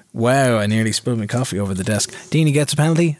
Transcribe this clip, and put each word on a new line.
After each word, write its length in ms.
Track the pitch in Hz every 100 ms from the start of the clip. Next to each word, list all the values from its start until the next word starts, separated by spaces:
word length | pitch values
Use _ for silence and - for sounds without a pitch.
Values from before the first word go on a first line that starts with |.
| -
Wow, 440 | - 135 139 131 113
I 80 | 104
nearly 280 | 110 110
spilled 260 | 104 - 117
my 80 | 101
coffee 320 | 123 127 92
over 140 | 101
the 100 | 95
desk. 260 | 95 104 - - -
Deeney 220 | 151 156
gets 180 | 143 143
a 60 | 147
penalty, 400 | 156 165 170 147